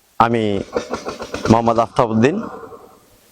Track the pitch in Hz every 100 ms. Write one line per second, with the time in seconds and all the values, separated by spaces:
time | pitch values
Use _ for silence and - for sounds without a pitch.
0 | _ - 117 117 107 98 - - - -
1 | - - - - - 113 117 113 113 -
2 | 117 110 127 202 - - - - - _
3 | _ _ _